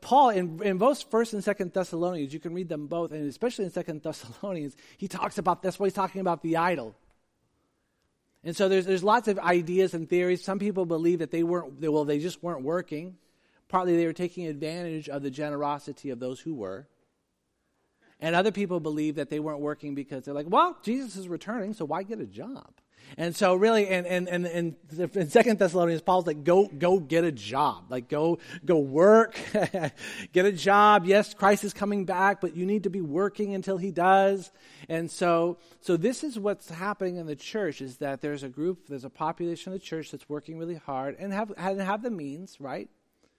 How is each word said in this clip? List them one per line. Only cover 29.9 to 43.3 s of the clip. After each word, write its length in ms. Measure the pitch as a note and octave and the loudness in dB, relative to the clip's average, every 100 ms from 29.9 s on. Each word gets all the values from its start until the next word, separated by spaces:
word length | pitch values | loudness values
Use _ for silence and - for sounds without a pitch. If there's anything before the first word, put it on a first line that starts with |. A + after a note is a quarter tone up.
| - - - G3 | -6 -14 -12 0
get 120 | F3+ G3+ | 2 2
a 60 | |
job. 560 | F3 F3 G3+ G#3 G#3 F3 | 2 4 8 8 8 6
Yes, 260 | G3+ G3+ | 4 4
Christ 300 | - G3 G3+ | 2 4 4
is 100 | G3+ | 0
coming 320 | - G3+ G3+ F#3+ | -4 -2 -2 -2
back, 360 | F3+ G3 G3 | 2 2 2
but 140 | F3+ E3 | -2 -2
you 80 | F#3 | 0
need 160 | G#3 | 0
to 80 | F3+ | 0
be 100 | F#3+ | -4
working 540 | D#3 D#3 G3+ G3+ G3+ F#3+ | -2 0 -2 -2 -4 -4
until 220 | F#3+ F#3+ | -4 -4
he 120 | G3 | -2
does." 640 | E3+ F#3 G3 G3 G3 - _ - - - | 2 6 6 6 2 -6 _ -20 -20 -8
And 220 | E3 E3 | -6 -6
so, 480 | - F3 E3+ E3+ F3 _ _ | -2 2 4 2 -4 _ _
so 180 | - E3+ | 0 2
this 260 | G#3+ B3 | 2 -2
is 140 | D#4 A3 | -6 -4
what's 320 | G3+ G3 - | -4 -4 -8
happening 460 | E3 G3+ G3+ F#3 F3+ | -8 -8 -4 -6 -6
in 100 | D#3+ | -8
the 100 | D3 | -10
church, 460 | - A3 F3+ - | -8 -4 -4 -6
is 160 | C3+ B2 | -12 -8
that 240 | C#3+ C3+ | -6 -6
there's 220 | D3 C#3+ | -6 -8
a 60 | C3+ | -10
group, 360 | C3 E3+ F3+ - | -6 -4 -6 -10
there's 160 | C#3 | -12
a 60 | B2+ | -12
population 640 | - D#3 E3+ E3+ E3+ F#3+ | -6 -6 -4 -6 -6 -10
of 60 | F#3 | -12
the 40 | |
church 280 | - D#3+ D3+ | -8 -10 -10
that's 180 | C#3 - | -16 -10
working 300 | D3 D3+ D#3+ | -10 -10 -10
really 160 | E3 D#3+ | -10 -10
hard 400 | - C3 C#3 - | -8 -6 -6 -8
and 160 | G3 | -6
have, 180 | G3 G#3+ F3 | -6 -6 -6
and 240 | F#3 G3 | -4 -4
have 220 | F#3+ G#3+ | -4 -4
the 80 | B3 | -4
means, 500 | F#3+ C#3+ D3+ F#3+ - | -8 -8 -12 -16 -14
right? 260 | C#3 E3 - _ _ _ _ | -10 -10 -12 _ _ _ _